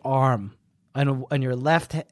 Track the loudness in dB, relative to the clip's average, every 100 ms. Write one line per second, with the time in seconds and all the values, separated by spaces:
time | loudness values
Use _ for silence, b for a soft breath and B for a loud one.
0 | 0 2 4 2 -4 -16 _ _ _ -2
1 | 0 -2 -2 -4 -2 -2 0 0 0 -8
2 | -8